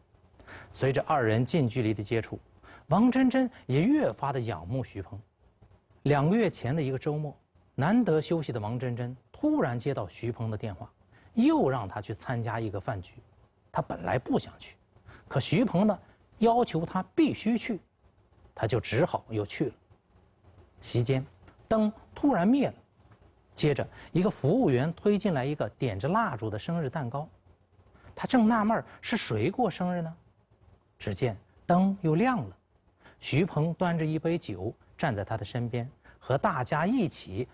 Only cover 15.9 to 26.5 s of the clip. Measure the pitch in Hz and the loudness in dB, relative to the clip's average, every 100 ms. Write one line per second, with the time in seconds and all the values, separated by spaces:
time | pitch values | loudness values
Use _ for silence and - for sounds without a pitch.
15.9 | - - _ _ - 226 233 233 165 165 | 0 -6 _ _ 0 4 4 2 0 -2
16.9 | 185 - - 302 - 214 233 - 202 - | -4 -2 2 2 2 0 0 -2 -6 -8
17.9 | _ _ _ _ _ - - 110 117 - | _ _ _ _ _ -20 -6 -2 -2 0
18.9 | 110 175 104 - 110 101 - 135 - _ | 0 0 -2 -6 -6 -6 -4 -4 -6 _
19.9 | _ _ _ _ _ - - - - - | _ _ _ _ _ -20 -20 -20 -16 -4
20.9 | 120 120 131 139 - - - _ 220 214 | -2 0 0 -2 -14 -20 -20 _ 2 2
21.9 | - - - 294 240 185 277 185 - _ | -2 -14 0 2 4 4 4 2 -2 _
22.9 | _ _ - _ _ _ - 151 139 - | _ _ -20 _ _ _ -2 0 2 -2
23.9 | - - 165 190 - 135 233 208 123 151 | -10 -4 0 0 0 2 4 4 4 2
24.9 | - 208 208 208 147 131 151 113 - 127 | 0 0 2 2 0 -2 -2 -4 -2 -4
25.9 | 95 139 208 220 113 110 | -2 0 0 0 -2 -4